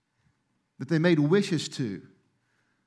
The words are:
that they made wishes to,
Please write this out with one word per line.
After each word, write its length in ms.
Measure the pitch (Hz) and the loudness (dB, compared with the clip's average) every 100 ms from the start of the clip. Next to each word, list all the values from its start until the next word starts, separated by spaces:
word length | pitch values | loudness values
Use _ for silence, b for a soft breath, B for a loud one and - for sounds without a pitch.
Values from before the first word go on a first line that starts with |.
| _ _ _ _ _ _ _ - | _ _ _ _ _ _ _ -16
that 100 | 135 | -4
they 100 | 165 | 0
made 180 | 170 165 | 4 4
wishes 520 | 147 196 196 156 - | 4 2 0 -4 -6
to, 320 | - 123 92 - _ _ _ _ _ _ _ | -8 -8 -8 -14 _ _ _ _ _ _ _